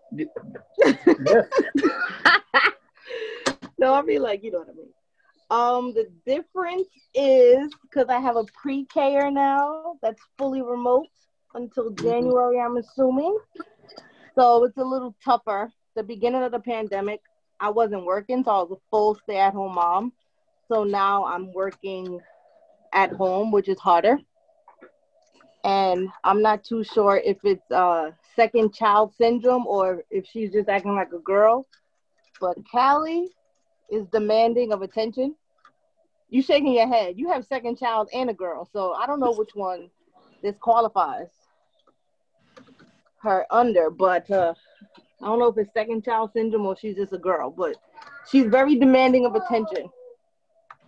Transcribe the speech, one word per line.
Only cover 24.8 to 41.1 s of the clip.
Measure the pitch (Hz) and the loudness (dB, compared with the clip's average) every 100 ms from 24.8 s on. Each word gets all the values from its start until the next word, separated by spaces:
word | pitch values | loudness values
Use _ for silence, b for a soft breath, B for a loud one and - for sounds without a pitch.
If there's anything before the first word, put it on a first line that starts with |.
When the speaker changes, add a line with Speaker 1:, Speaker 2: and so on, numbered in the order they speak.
| - _ _ _ _ _ _ _ | -20 _ _ _ _ _ _ _
Speaker 1:
And | 196 196 190 180 190 - | -2 2 2 0 -4 -2
I'm | - 202 | 0 2
not | 214 214 | 2 0
too | - 226 | -4 -6
sure | 208 226 202 196 | -2 2 4 4
if | - 190 | 0 -2
it's, | 202 190 - | 0 -2 0
uh, | - 180 170 156 165 _ - | 0 2 0 -4 -10 _ 0
second | 226 233 214 | 2 2 0
child | - 220 208 214 | 2 2 4 2
syndrome | - 233 240 247 247 220 | 2 0 2 2 0 0
or | 196 185 175 - | -2 -2 -4 -6
if | 196 190 | -8 -8
she's | 226 208 | -8 -4
just | 208 202 | -2 0
acting | 196 196 | -2 -2
like | 202 175 | -4 -4
a | 170 | -8
girl. | 160 196 214 240 262 _ _ _ _ _ _ _ | -2 4 4 2 -2 _ _ _ _ _ _ _
But | 185 175 - | -6 -6 -6
Callie | 240 262 294 320 339 359 - _ _ _ _ _ | 0 2 2 0 -4 -6 -12 _ _ _ _ _
is | 214 185 | -8 -4
demanding | 220 208 220 233 233 233 | -2 0 2 2 0 -2
of | 202 | -4
attention. | 190 220 226 254 269 302 _ _ _ _ _ _ _ _ _ | -6 -6 -6 -4 -6 -6 _ _ _ _ _ _ _ _ _
You | 254 | -2
shaking | 269 294 277 | 2 2 4
your | 247 233 | 2 2
head. | 233 185 180 | 2 0 -4
You | 339 | -4
have | 285 | -4
second | - 262 240 233 | -4 -8 -6 -6
child | 240 226 214 | -4 -2 -4
and | 254 254 | -4 -6
a | |
girl, | 190 180 147 175 | -6 -8 -10 -10
so | 208 185 | -6 -6
I | 160 247 | -4 -4
don't | 294 | -2
know | 247 | -2
which | 220 214 | -2 -6
one | 208 190 180 175 _ _ _ _ _ | -6 -8 -8 -14 _ _ _ _ _
this | 202 202 | -10 -4
qualifies | 240 233 220 196 156 | 0 2 2 0 -2